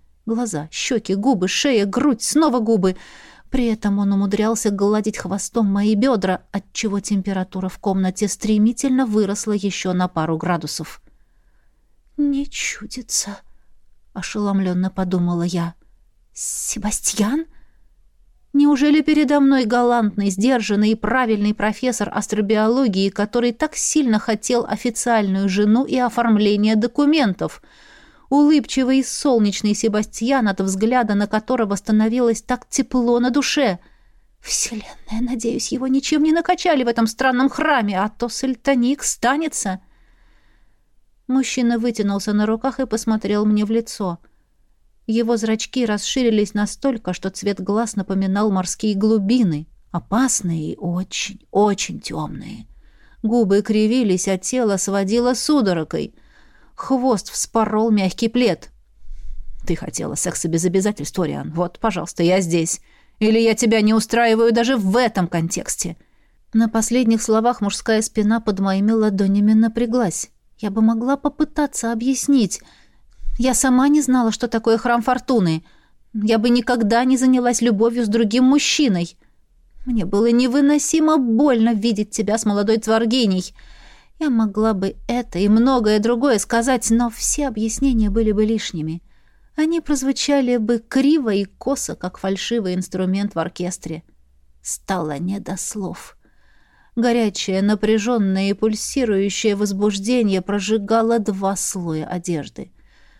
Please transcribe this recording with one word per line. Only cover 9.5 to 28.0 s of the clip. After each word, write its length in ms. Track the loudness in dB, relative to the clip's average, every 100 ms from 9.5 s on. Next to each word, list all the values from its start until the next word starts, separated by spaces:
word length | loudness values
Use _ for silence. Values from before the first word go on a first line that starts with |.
ещё 420 | -2 -2 -4 -2
на 140 | 0 0
пару 280 | -2 -2 -2
градусов. 640 | -2 -2 -4 -10 -10 -14 -20 _ _ _ _ _ _ _ _ _ _ -4
"Не 280 | -2 0 -4
чудится", 920 | -6 -8 -10 -12 -14 -6 -6 -6 -12 -18 -20 -20 -20 -20 -20 _
ошеломлённо 760 | -12 -8 -4 -2 0 0 0 -2
подумала 520 | -2 -2 0 0 -2
я. 320 | -2 -2 -4 -8 _ _ _ _ _
"Себастьян? 1120 | -12 -10 -8 -8 -6 -4 -4 -4 -2 0 0 -4 -12 -20 _ _ _ _ _ _ _ _
Неужели 460 | 2 4 4 4 4
передо 400 | 4 2 4 4
мной 240 | 4 4
галантный, 680 | 2 2 2 2 0 0 -2
сдержанный 600 | 0 2 2 0 2 2
и 40 |
правильный 600 | 2 0 0 2 2 0
профессор 560 | 0 -2 -2 -2 -2 -4
астробиологии, 960 | -4 -4 -2 0 2 2 2 2 2 0
который 440 | 0 -2 0 0
так 240 | -2 -4 -4
сильно 420 | -2 0 2 0
хотел 460 | 0 -4 0 -2 0
официальную 800 | -4 -4 -4 0 0 2 0 0
жену 360 | 2 4 4
и 140 | 2 0
оформление 800 | 0 0 2 4 4 2 2 2
документов?" 840 | 0 2 2 4 2 -2 -6 -8 -20 _ -20 -20